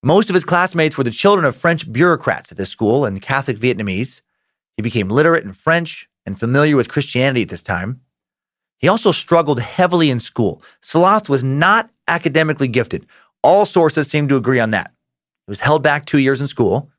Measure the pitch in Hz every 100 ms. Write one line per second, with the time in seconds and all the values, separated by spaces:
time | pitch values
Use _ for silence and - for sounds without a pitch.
0 | 147 180 220 185 160 180 185 165 156 -
1 | 123 110 196 202 151 123 170 165 - 117
2 | 180 160 - 78 - - 95 - 107 123
3 | 131 95 - 135 135 107 123 107 104 95
4 | 131 - _ _ _ _ _ - 110 117
5 | 95 117 156 160 104 95 - 165 165 -
6 | - _ - 98 117 135 151 147 117 -
7 | 139 123 135 127 104 90 - 90 95 127
8 | _ _ _ _ _ _ _ _ 156 220
9 | 214 165 - 170 151 131 120 - 180 175
10 | 156 123 - - 107 73 - _ - 160
11 | 180 214 208 139 131 135 170 214 226 _
12 | - 165 165 143 156 147 131 120 113 -
13 | - _ _ _ 135 185 202 - 160 156
14 | 147 151 147 135 117 127 113 104 - _
15 | _ _ _ _ - 101 139 156 147 147
16 | 143 147 135 135 139 - 110 107 -